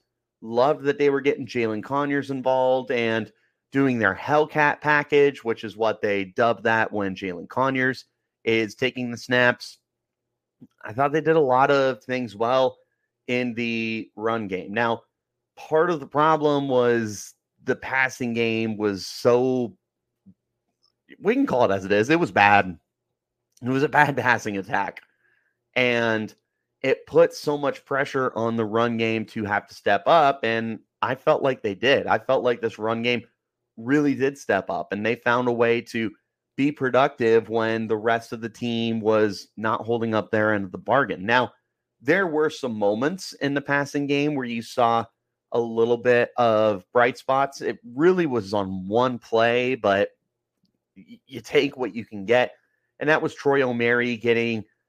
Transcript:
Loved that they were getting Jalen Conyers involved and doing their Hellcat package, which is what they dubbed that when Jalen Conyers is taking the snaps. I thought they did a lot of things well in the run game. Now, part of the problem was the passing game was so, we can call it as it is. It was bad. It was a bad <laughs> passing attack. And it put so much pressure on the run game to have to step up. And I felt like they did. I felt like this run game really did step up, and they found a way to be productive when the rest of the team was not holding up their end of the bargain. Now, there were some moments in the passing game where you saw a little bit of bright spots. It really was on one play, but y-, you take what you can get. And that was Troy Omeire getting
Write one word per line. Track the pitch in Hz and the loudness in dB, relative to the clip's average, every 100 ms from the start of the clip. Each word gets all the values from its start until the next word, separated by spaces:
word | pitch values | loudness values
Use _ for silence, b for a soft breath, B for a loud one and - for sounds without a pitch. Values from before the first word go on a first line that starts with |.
| _ _ _ _ | _ _ _ _
Loved | 113 117 135 147 | -4 0 2 0
that | 139 143 | -2 0
they | 143 | 2
were | 139 | 2
getting | 139 - | 0 -2
Jalen | 123 123 113 107 | -4 -4 -2 -4
Conyers | 101 139 143 143 131 | -6 -4 -2 -4 -4
involved | 135 131 131 127 131 123 | -4 0 2 2 0 -2
and | 120 117 113 104 _ _ _ _ | -2 -2 -2 -6 _ _ _ _
doing | 139 135 120 | 0 0 2
their | 101 | 0
Hellcat | 90 - 151 156 156 147 - | 0 0 0 2 2 2 2
package, | 151 147 147 143 143 139 | 0 0 2 4 4 2
which | 113 110 | -6 -6
is | 110 101 | -8 -2
what | 113 107 | -2 0
they | 107 101 95 | -2 -2 -2
dubbed | 107 120 101 | 0 0 2
that | 113 113 110 | 2 2 0
when | 104 98 92 | -2 -4 -6
Jalen | 95 85 - | -8 -10 -8
Conyers | 127 135 131 131 123 - _ _ _ | -2 -2 0 -2 -4 -12 _ _ _
is | 117 113 107 - | 0 0 0 -4
taking | 127 - 120 | -4 -4 -8
the | 117 | -8
snaps. | - 123 123 120 - - _ _ _ _ _ _ _ _ - _ | -2 2 2 2 -6 -20 _ _ _ _ _ _ _ _ -20 _
I | - | -8
thought | 107 143 | -2 0
they | 156 | 0
did | 151 | 2
a | 160 | 2
lot | 135 127 139 | 4 4 4
of | 139 135 127 | 4 2 -2
things | - 127 117 101 | -6 -6 -6 -4
well | 113 131 127 - _ _ _ _ - | 0 2 0 -2 _ _ _ _ -4
in | 123 123 | -4 -2
the | 117 117 113 113 110 - - | -4 -4 -4 -4 -6 -10 -6
run | 110 113 101 | -4 -4 -4
game. | 92 92 | -8 -6
Now, | 107 117 113 _ _ _ _ _ - | -2 -2 -2 _ _ _ _ _ -20
part | - 156 175 | -2 0 2
of | 160 | -2
the | 135 | -4
problem | 147 156 156 147 143 139 | 2 2 4 2 0 0
was | 123 120 117 110 101 - _ _ _ | 2 2 2 -2 -8 -16 _ _ _
the | 131 | -4
passing | 120 - 131 131 - 123 | -4 -4 -2 -2 -4 -4
game | 117 113 113 113 104 | -2 -2 -2 -4 -2
was | 104 95 - | -2 -2 -8
so, | - 123 123 131 127 117 - _ _ _ _ 190 _ _ _ _ _ _ _ _ - | -2 2 2 2 -2 -4 -10 _ _ _ _ _ _ _ _ _ _ _ _ _ -6
we | 190 | -2
can | 254 - | 0 0
call | 127 | 2
it | 107 | 2
as | 98 95 | 0 2
it | |
is. | 101 117 | 2 4
It | 170 | 2
was | 170 | 2
bad. | 110 101 101 95 82 _ _ _ _ _ _ _ _ | 4 6 6 2 -6 _ _ _ _ _ _ _ _
It | 120 | -4
was | 135 | -2
a | 143 | 2
bad | 139 143 131 | 4 2 2
<laughs> | |
passing | 120 113 110 98 | 0 0 -2 -8
attack. | 92 101 98 - - _ _ _ _ _ _ | -4 -4 -4 -10 -20 _ _ _ _ _ _
And | 127 123 120 117 110 107 - _ _ _ _ | -2 0 0 0 -2 -6 -14 _ _ _ _
it | 135 - - | -4 -4 0
put | 147 170 | 4 4
so | - 151 147 | 0 -6 -4
much | 139 131 - | -4 -6 -4
pressure | 135 139 139 131 - | -4 -2 -2 -2 -2
on | 117 117 | -2 -2
the | 107 | -2
run | 113 120 113 | 0 0 0
game | 113 110 107 | -2 -2 -6
to | 113 101 | -6 -2
have | 101 - | -4 -4
to | |
step | - 107 101 - | -6 0 2 4
up. | 165 143 139 | 4 4 2
And | 113 113 113 110 _ _ | -2 -2 -4 -10 _ _
I | 107 | -4
felt | 131 - 151 | 0 2 2
like | 139 127 | 0 -2
they | 107 | -4
did. | 92 120 120 92 | 0 2 2 2
I | 110 | 0
felt | - 131 | 2 0
like | 123 117 | 0 0
this | 113 - | -4 -4
run | 107 113 | -4 -2
game | 120 120 - _ _ _ _ - | 0 -2 -4 _ _ _ _ -10
really | 113 147 147 | 0 2 2
did | 120 135 139 | 0 -2 -2
step | - 98 - | -2 -2 -2
up, | 87 - | -6 -6
and | 101 | -4
they | 107 | -2
found | 120 123 120 123 | -2 0 0 0
a | |
way | 117 117 117 | 2 2 0
to | 117 117 110 - _ _ _ - | -2 -6 -6 -8 _ _ _ -2
be | 143 | -2
productive | 147 131 127 147 - 113 113 110 | -2 0 2 2 2 2 2 2
when | 113 113 113 110 | -2 -2 -2 -2
the | 107 | -2
rest | 113 117 - | 0 -2 -4
of | 117 | -12
the | 113 | -12
team | - 120 117 113 113 | -8 -6 -2 -2 -2
was | 107 110 107 95 - - | 2 2 2 -2 -12 -6
not | 110 120 107 | -4 -2 -2
holding | 117 113 | -4 -2
up | 110 - | -2 0
their | 110 107 | 0 2
end | 104 95 | 0 -4
of | |
the | 95 | -8
bargain. | 101 127 117 82 | -2 0 0 -4
Now, | 98 123 120 - _ _ _ _ | 0 2 0 -6 _ _ _ _
there | 123 180 185 | 0 0 0
were | 151 151 | 0 -2
some | - 127 107 | -4 -8 -2
moments | 101 107 143 185 - | -2 0 -2 -6 -12
in | - 139 | -6 -4
the | 143 | -4
passing | 143 143 143 143 143 | -2 -2 -2 -4 -2
game | 143 147 | 0 0
where | 143 | -2
you | 123 117 | -6 -8
saw | 113 - 117 117 117 _ _ _ _ | -6 0 2 2 -2 _ _ _ _
a | 120 | -4
little | 117 113 113 120 | -2 0 2 2
bit | 123 120 117 - | 4 4 2 2
of | 117 107 110 98 - | 2 4 2 0 0
bright | 123 120 123 | 2 2 0
spots. | - 135 139 - | -2 0 -2 -4
It | - 101 120 | -8 -8 -10
really | 123 170 185 160 | 0 2 2 0
was | 120 95 | -2 -2
on | 104 95 95 92 | -4 -4 -6 -2
one | 113 127 120 | 0 0 -2
play, | - 113 117 120 123 | -2 2 2 2 -2
but | 127 107 98 101 _ _ _ _ _ _ _ _ - | 0 2 2 0 _ _ _ _ _ _ _ _ -20
y-, | - - _ | -20 -20 _
you | 123 | -16
take | - 151 139 131 | -2 0 0 -2
what | 120 | -6
you | 110 | -6
can | 107 104 98 | -12 -6 2
get. | 123 123 - _ _ _ - | 2 2 -4 _ _ _ -4
And | 143 | 0
that | 156 | 0
was | 160 | 0
Troy | - 143 139 | -2 0 2
Omeire | 127 120 117 120 123 113 | 2 0 2 2 0 -2
getting | 117 117 117 113 101 _ | 0 0 0 -4 -8 _